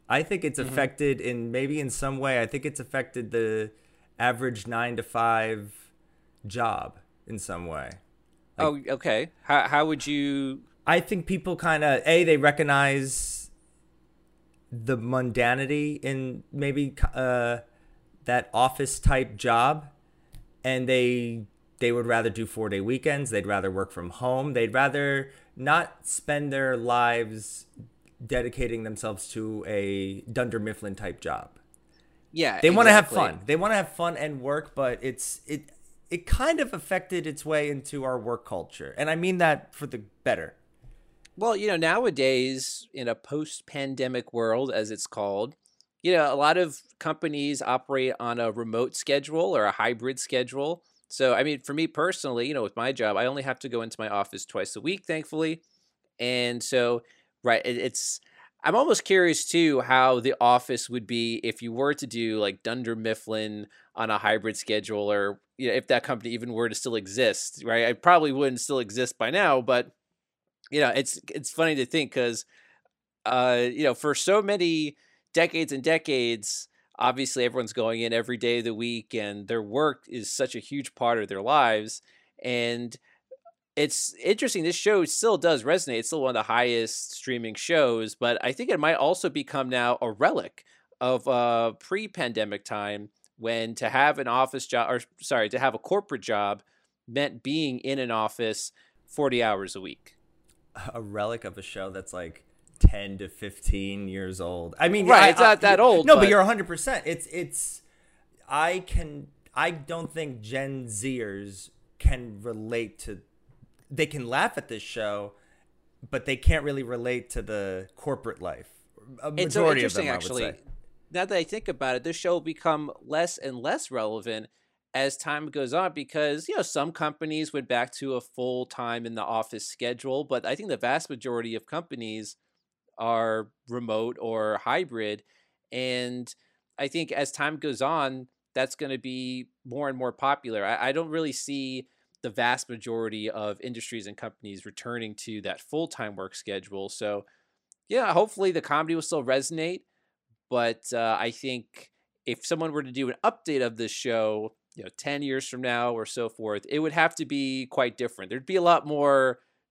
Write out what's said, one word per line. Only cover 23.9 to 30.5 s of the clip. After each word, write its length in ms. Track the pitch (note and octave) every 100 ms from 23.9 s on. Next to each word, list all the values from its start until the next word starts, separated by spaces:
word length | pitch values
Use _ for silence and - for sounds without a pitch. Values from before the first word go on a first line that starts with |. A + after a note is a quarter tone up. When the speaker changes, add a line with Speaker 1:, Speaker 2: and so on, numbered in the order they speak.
Speaker 1:
from 180 | F2 F2+
home. 420 | - B2+ C3 C#3+
They'd 220 | A#2+ A2+
rather 560 | B2+ C#3 C#3+ C#3+ C#3 C3+ - _ -
not 500 | C3+ D#3+ E3 - -
spend 460 | - - D3 D3
their 240 | C3+ C3 A#2+
lives 880 | A#2+ A#2+ A#2+ A#2 A2 A2 - - - - - _ _ _
dedicating 600 | A#2 B2 A#2+ B2+ A#2+ A2+
themselves 440 | A2 G#2+ A2 G2 -
to 360 | A2+ A2 G#2+ -
a 540 | G#2 G2 G2 F#2+ G2 -
Dunder 300 | A#2 B2